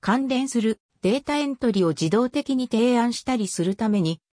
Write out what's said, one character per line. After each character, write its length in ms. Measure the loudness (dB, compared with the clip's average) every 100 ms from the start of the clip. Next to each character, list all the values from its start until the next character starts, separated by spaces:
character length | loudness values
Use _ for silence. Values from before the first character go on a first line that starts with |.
関 260 | 0 0 0
連 220 | -2 -2
す 120 | 0
る 200 | 0 -2 _ _
デ 180 | -2 0
ー 20 |
タ 140 | 0 -2
エ 100 | -2
ン 80 |
ト 160 | -2 0
リ 120 | 2
ー 20 |
を 60 | 2
自 200 | 0 0
動 180 | 2 0
的 280 | -2 -2 -2
に 100 | 0
提 300 | 2 2 2
案 140 | 0
し 100 | -2
た 140 | -4 -2
り 100 | -2
す 180 | -2
る 120 | -2 -2
た 120 | 0
め 120 | 0
に 200 | 0 -2 _